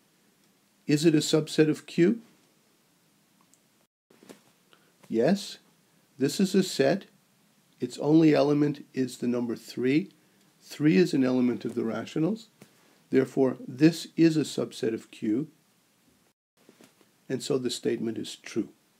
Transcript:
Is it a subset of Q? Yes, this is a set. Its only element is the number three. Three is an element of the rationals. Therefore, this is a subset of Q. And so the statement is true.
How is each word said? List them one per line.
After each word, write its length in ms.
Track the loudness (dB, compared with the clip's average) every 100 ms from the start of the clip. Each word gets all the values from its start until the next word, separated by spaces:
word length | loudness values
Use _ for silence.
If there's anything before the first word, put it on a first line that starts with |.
| _ _ _ _ _ _ _ _ -2
Is 180 | 2 4
it 80 |
a 60 | 4
subset 500 | 2 0 0 2 2
of 160 | 2 -6
Q? 360 | 2 2 2 -8 _ _ _ _ _ _ _ _ _ _ _ _ _ _ _ _ _ _ _ -20 -20 _ _ _ _ _ _ _
Yes, 520 | 0 0 0 -4 -18 _ _ _ _ _ -4
this 220 | -4 0
is 160 | 2 2
a 80 |
set. 420 | 0 0 0 0 -6 _ _ _ _ _ _ _
Its 200 | -12 -6
only 340 | 2 4 6
element 500 | 4 2 2 0 -2 -10 -6
is 240 | -6 -4
the 80 | -4
number 280 | -2 -4 -8
three. 540 | -10 -4 0 0 -2 _ _ _ _ _
Three 380 | -20 0 2 4
is 160 | 4
an 100 | 2
element 420 | 0 2 0 -2 -6
of 100 | -4
the 100 | -4
rationals. 600 | -6 -6 -2 -2 -2 -10 _ -20 _ _ _ _
Therefore, 460 | 0 0 0 0 -2 -12
this 400 | 2 2 2 -8 2
is 200 | 2 2
a 40 |
subset 520 | -2 -4 -6 -4 -6
of 180 | -6 -10
Q. 380 | -8 -4 -4 -4 _ _ _ _ _ _ _ _ _ _ _ _ _ -20 _ _ _ -10
And 140 | -10
so 160 | -4 -4
the 100 | -4
statement 480 | -6 -6 -4 -6 -8
is 180 | -12 -14
true. 340 | -8 -8 -8 _ _ _